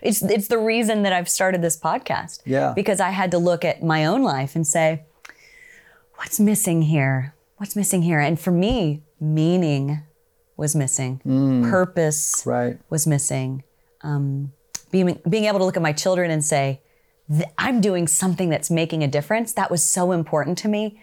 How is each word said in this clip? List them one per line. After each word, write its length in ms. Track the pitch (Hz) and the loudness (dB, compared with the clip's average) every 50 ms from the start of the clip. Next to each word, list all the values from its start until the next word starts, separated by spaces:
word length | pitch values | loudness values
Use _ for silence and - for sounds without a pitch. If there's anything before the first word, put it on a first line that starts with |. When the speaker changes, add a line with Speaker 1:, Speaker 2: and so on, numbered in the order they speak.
| - | -2
Speaker 1:
It's, 180 | 247 202 - - | -2 0 0 0
it's 260 | - 208 214 202 - | 2 0 0 0 0
the 100 | 240 226 | 0 0
reason 440 | 220 220 226 233 233 214 220 214 202 | 2 2 0 2 0 0 2 2 2
that 100 | 196 185 | 2 2
I've 160 | 180 175 - | 0 0 -2
started 320 | - - 190 190 185 175 170 | -2 0 0 0 2 0 0
this 160 | 165 - - | -2 -2 -2
podcast. 640 | - 160 196 262 - - - - - - - - - | -2 -2 -2 -2 -2 -4 -4 -4 -6 -8 -14 -14 -6
Speaker 2:
Yeah. 300 | - 131 135 143 135 120 | -2 0 0 0 0 0
Speaker 1:
Because 240 | - - - 196 185 | 0 0 0 0 0
I 80 | 190 180 | 0 0
had 220 | 190 190 190 180 | 0 0 0 0
to 80 | 180 175 | 2 2
look 260 | 170 175 180 165 - | 2 2 2 2 0
at 180 | 160 - - - | -2 -2 -2 0
my 220 | 165 160 156 156 | 0 2 2 2
own 180 | 160 202 262 269 | 2 2 2 2
life 320 | 196 139 135 135 139 - | 0 0 -2 -4 -2 -2
and 120 | 170 160 | -2 -2
say, 380 | - - 170 160 160 160 156 - - _ _ - - - _ - - - - - - - - - - - _ _ _ _ | 0 2 2 2 2 2 0 -6 -14 _ _ -20 -20 -20 _ -20 -20 -20 -20 -20 -20 -20 -20 -20 -20 -20 _ _ _ _
"What's 240 | - - - - - | -14 -10 -8 0 2
missing 420 | 208 208 208 196 - 185 165 165 160 | 2 2 2 2 0 0 2 2 2
here? 520 | 151 160 147 135 135 135 131 131 143 - _ _ _ _ _ | 2 2 2 2 2 0 0 -2 -6 -10 _ _ _ _ _
What's 180 | 202 202 - | -14 -8 -4
missing 260 | 208 196 - - 180 165 | -2 -2 0 0 2 2
here?" 160 | 170 165 151 | 2 2 2
And 180 | 147 147 170 156 | 2 2 0 0
for 100 | - 185 | 0 0
me, 520 | 175 170 185 220 262 240 180 151 147 151 - _ _ _ | 2 2 2 2 2 0 0 0 -2 -4 -8 _ _ _
meaning 800 | 151 156 156 156 156 165 180 185 175 151 143 139 139 139 151 151 151 - _ _ _ _ _ _ _ _ _ | -2 0 2 2 4 4 4 2 2 2 0 0 0 -2 -4 -4 -6 -12 _ _ _ _ _ _ _ _ _
was 180 | - 147 151 151 | -6 -4 -2 0
missing. 460 | 156 135 131 135 131 131 127 131 131 - | 0 0 0 0 -2 -2 -4 -6 -6 -2
Speaker 2:
Mm. 440 | 139 131 135 139 135 131 123 120 117 | 0 2 2 4 4 4 2 2 4
Speaker 1:
Purpose 720 | 147 185 185 180 - 175 160 151 147 - - - - - - | 4 2 2 2 0 0 0 0 0 -2 -4 -4 -4 -4 -4
Speaker 2:
Right. 320 | 131 123 123 120 120 120 - - _ | -2 -2 0 -2 -2 -4 -8 -8 _
Speaker 1:
was 180 | 156 156 - | -4 -2 0
missing. 560 | 160 147 139 - - 135 135 131 127 131 135 - _ _ _ _ _ _ _ - | 2 0 0 0 -2 -4 -4 -4 -4 -6 -8 -12 _ _ _ _ _ _ _ -6
Um, 500 | 151 147 143 139 139 139 139 143 139 - _ _ _ - - - _ | -4 -2 -2 -2 -2 -2 -4 -6 -8 -10 _ _ _ -16 -16 -8 _
being, 300 | - 190 185 180 - - - 170 | 0 2 2 2 0 -2 -2 -2
being 160 | 190 220 214 | 0 0 0
able 140 | 214 202 196 | 0 2 2
to 60 | 190 | 0
look 120 | 185 190 | 0 0
at 60 | 190 165 | 0 0
my 100 | 156 147 | 0 -2
children 380 | 151 - 190 185 180 180 170 | 0 0 0 2 2 2 0
and 120 | 160 156 143 | 0 0 0
say, 360 | - 156 139 139 135 135 - _ _ _ _ _ _ _ _ _ - | 0 0 0 0 0 -2 -6 _ _ _ _ _ _ _ _ _ -2
"Th-, 180 | 151 151 - - - - | 0 0 0 -2 -4 -4
I'm 220 | 185 254 254 233 | -2 0 0 2
doing 260 | 185 208 185 175 170 156 | 2 2 2 0 0 0
something 400 | - - 190 185 170 156 185 170 | 0 0 0 0 0 0 0 -2
that's 220 | 151 - - - | -2 -2 -2 -2
making 320 | 170 165 165 160 170 160 151 | 0 0 0 -2 -2 -2 -2
a 60 | 135 | 0
difference." 440 | 139 147 143 - 214 226 233 226 - | 0 -2 -2 -2 -2 -2 -2 -4 -4
That 180 | 208 190 - | -4 -2 -2
was 140 | 180 160 - | -2 -2 0
so 280 | - - 185 180 185 185 | 0 0 0 0 0 0
important 440 | 170 160 - - 151 139 143 180 - | 0 -2 -2 -2 -2 -2 -2 -4 -4
to 100 | - 214 | -2 -2
me, 300 | 208 208 214 214 214 - | -2 -2 -2 -4 -8 -12